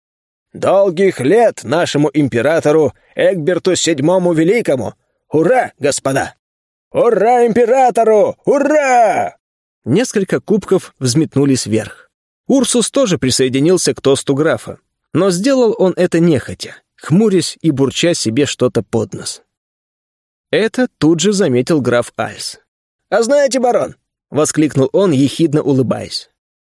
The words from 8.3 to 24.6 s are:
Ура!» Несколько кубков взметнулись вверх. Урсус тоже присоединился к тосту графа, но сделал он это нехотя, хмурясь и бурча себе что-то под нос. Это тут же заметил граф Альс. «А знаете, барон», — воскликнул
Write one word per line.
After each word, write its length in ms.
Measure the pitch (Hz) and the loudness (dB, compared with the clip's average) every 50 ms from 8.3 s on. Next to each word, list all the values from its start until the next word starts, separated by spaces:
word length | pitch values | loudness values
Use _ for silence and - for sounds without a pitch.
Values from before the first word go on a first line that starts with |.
| - _ - | -2 _ -2
Ура!» 920 | - 247 285 277 285 302 302 285 262 254 240 226 202 156 120 104 82 - _ _ _ _ _ _ _ _ _ - | 0 0 2 2 2 2 2 2 2 2 4 4 2 2 -2 -4 -6 -8 _ _ _ _ _ _ _ _ _ -4
Несколько 540 | 110 131 202 254 - - 220 190 - 175 135 | -2 0 0 0 0 -2 -4 -2 -2 -4 -4
кубков 540 | - - 202 208 - - 190 175 - - _ - | -2 -2 -2 -2 0 0 -2 -2 -2 -6 _ -6
взметнулись 640 | 135 123 117 156 151 - - 135 143 139 131 120 - | -6 -2 0 0 -2 0 0 0 0 0 0 -2 -2
вверх. 460 | 104 107 110 104 101 - - - _ _ _ _ _ _ _ _ - | -2 -4 -4 -4 -6 -16 -20 -20 _ _ _ _ _ _ _ _ 0
Урсус 440 | 233 277 247 - - 240 208 - | 0 0 2 0 0 -2 -2 0
тоже 260 | - 277 269 202 175 131 | 0 -2 0 0 0 -2
присоединился 760 | - 131 - - 131 131 120 135 143 165 185 170 - 151 120 | -2 -2 0 0 0 0 0 0 2 2 2 2 0 -2 -4
к 80 | - | 0
тосту 340 | - 135 139 - - - 143 | 0 0 0 0 0 -4 -2
графа, 440 | 135 156 160 127 107 - - - - _ _ _ _ _ _ - | 0 0 0 -2 -2 -6 -14 -18 -18 _ _ _ _ _ _ -2
но 180 | 147 185 202 | 0 0 0
сделал 440 | 175 175 202 277 269 254 240 220 - - | 0 0 0 0 2 2 2 0 2 0
он 160 | 185 185 165 | 0 0 0
это 240 | - 180 180 - 165 | 0 -2 0 2 2
нехотя, 560 | 170 175 156 117 - - 92 - - - - - _ _ _ _ | 2 2 2 0 -2 -6 -14 -14 -14 -16 -16 -20 _ _ _ _
хмурясь 600 | - - 147 196 226 214 190 175 147 - - _ | -4 0 2 4 4 4 2 0 -2 -2 -8 _
и 100 | - 160 | -4 -2
бурча 420 | 147 127 139 123 - - - 170 165 | 0 0 0 -2 0 0 0 0 0
себе 320 | - - 113 110 - - | -2 -4 -4 0 0 -2
что-то 380 | - - - 123 123 - 117 104 | -2 -2 -2 -2 -2 -2 -2 -6
под 300 | - - 113 107 98 - | -2 -2 -4 -4 -4 -8
нос. 300 | - - - - - _ _ _ _ _ _ _ _ _ _ _ _ _ _ _ _ _ _ _ _ _ - - | -12 -12 -12 -14 -16 _ _ _ _ _ _ _ _ _ _ _ _ _ _ _ _ _ _ _ _ _ -4 -2
Это 340 | 160 214 226 - - 254 - _ - | -2 -2 -2 -2 -2 -4 -4 _ -2
тут 200 | 147 156 170 160 | 0 0 2 2
же 140 | 156 208 208 | 0 -2 0
заметил 480 | 190 208 147 123 123 131 - 170 147 | 0 0 0 0 0 0 0 -2 -2
граф 320 | 117 123 120 120 120 - - | 0 0 0 0 -2 -4 -6
Альс. 440 | - 110 107 101 - - - - - _ _ _ _ _ _ _ _ _ - | -8 -8 -8 -8 -12 -14 -14 -14 -16 _ _ _ _ _ _ _ _ _ -4
«А 140 | - 214 233 | -2 -2 0
знаете, 360 | 220 285 294 285 262 262 262 | 2 2 2 2 2 0 0
барон», — 360 | 233 247 233 180 135 - - _ _ _ _ _ _ - | 0 0 0 0 -2 -4 -8 _ _ _ _ _ _ -6
воскликнул 580 | - 135 151 - - 151 | -2 -2 -2 -2 0 0